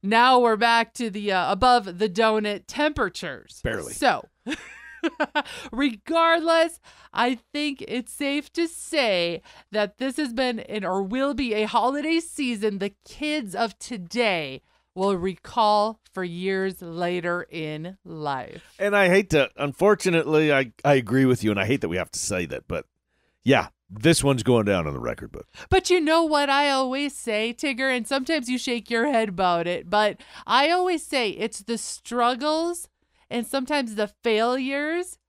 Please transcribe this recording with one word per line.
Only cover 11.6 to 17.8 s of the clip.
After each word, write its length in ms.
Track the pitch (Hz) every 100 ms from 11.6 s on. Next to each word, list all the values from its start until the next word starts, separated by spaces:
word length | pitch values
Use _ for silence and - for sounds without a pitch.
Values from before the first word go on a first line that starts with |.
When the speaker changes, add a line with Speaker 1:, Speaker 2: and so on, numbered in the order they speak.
Speaker 1:
holiday 560 | 214 240 226 285 294 330
season 580 | 330 - 262 226 214 196
the 160 | 202 _
kids 500 | - - 302 302 214
of 240 | 175 233 -
today 840 | - 240 175 233 226 180 143 131 _ _ _
will 220 | - 196 190
recall 840 | 185 170 - - 214 208 214 220 _
for 120 | -
years 580 | 180 170 185 190 190 185
later 640 | 175 165 175 180 175 175 -
in 460 | 165 156 156